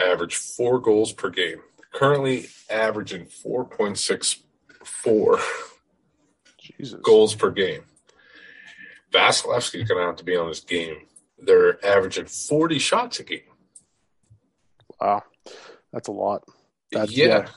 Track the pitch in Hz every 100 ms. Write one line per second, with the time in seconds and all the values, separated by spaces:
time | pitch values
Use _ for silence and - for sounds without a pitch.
0 | 90 87 85 - - - 120 123 117 107
1 | 113 - 95 92 82 82 - _ _ -
2 | 139 143 135 123 - - - 110 110 104
3 | 95 92 80 - 110 120 127 - 104 -
4 | - 95 - - _ _ _ - - -
5 | 120 107 - - - - - - _ _
6 | _ _ _ _ _ _ - - 131 -
7 | 120 110 107 - 98 98 90 - - _
8 | _ _ _ - - - - - - -
9 | - 95 - - - 123 - 92 107 90
10 | 87 82 85 90 82 78 - 87 82 73
11 | _ _ _ _ 95 90 87 - 101 98
12 | 95 90 - - - 151 165 139 - 214
13 | 247 - - - _ _ _ - _ _
14 | _ _ _ _ _ _ _ _ _ -
15 | 101 101 - _ - - - - _ 123
16 | - 98 98 101 - _ _ _ _ 110
17 | 107 123 123 104 -